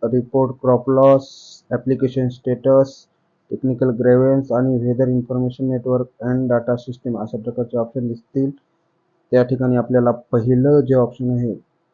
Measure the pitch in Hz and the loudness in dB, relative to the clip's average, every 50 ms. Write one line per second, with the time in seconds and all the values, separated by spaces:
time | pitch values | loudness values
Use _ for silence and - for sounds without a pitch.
0 | - 113 123 123 123 - - 135 131 131 131 - - 127 123 123 123 135 135 135 | -4 -2 -2 -2 -2 0 -2 -2 -2 -2 -4 -4 0 0 0 0 2 0 2 4
1 | 135 135 135 135 135 - - - - - - - _ - 127 120 - 131 135 - | 6 6 6 4 2 -4 -20 -20 -20 -20 -20 -20 _ -6 -6 -4 -2 -2 -2 0
2 | 131 127 - 135 127 123 123 - - 127 123 120 - 135 135 135 135 135 - - | -2 -2 -2 -2 -4 -4 -4 -6 -4 -4 -4 -2 2 2 4 4 4 2 -2 -18
3 | _ _ _ _ _ _ _ _ _ - - - - 131 127 123 131 131 117 113 | _ _ _ _ _ _ _ _ _ -12 -10 -4 -4 -2 -2 0 -2 -2 -2 0
4 | 120 123 123 127 131 135 135 135 135 135 117 120 131 131 131 120 117 123 120 123 | 2 4 4 4 4 4 2 2 0 0 -2 0 0 0 0 0 0 -2 0 0
5 | 131 127 127 123 120 120 127 127 127 123 123 - 131 131 127 123 123 127 127 123 | 0 0 0 -2 -2 -4 -4 -4 -4 -4 -4 -4 -4 -4 -4 -4 -2 -2 -2 -2
6 | 127 - _ - 113 123 127 127 131 120 120 117 117 120 120 120 - 131 120 - | -2 -6 _ -10 -6 -4 -2 -2 0 0 0 0 0 -2 -4 -4 -4 -10 -12 -10
7 | - 127 117 101 110 117 - 113 110 123 117 123 117 - - 117 113 117 - 135 | -8 -8 -6 -6 -8 -8 -10 -10 -10 -8 -6 -6 -6 -4 -4 -4 -4 -4 -6 -6
8 | 120 117 117 117 _ _ - 135 135 139 - - _ _ _ _ _ _ _ _ | -6 -6 -8 -10 _ _ -6 -4 -4 -4 -6 -10 _ _ _ _ _ _ _ _
9 | _ _ _ _ _ - 123 123 123 123 131 123 131 127 123 120 113 - 127 123 | _ _ _ _ _ 0 2 2 2 2 0 -2 0 0 0 0 0 0 0 2
10 | 120 120 117 - - - - 117 110 127 131 123 131 143 147 147 127 120 131 127 | 2 2 0 -2 -4 -4 -2 0 2 2 2 2 4 4 4 4 4 2 2 2
11 | 120 117 - - 127 123 127 120 120 117 95 - _ _ _ _ _ _ | 2 0 -2 -6 -4 -4 -2 -2 -2 -4 -6 -8 _ _ _ _ _ _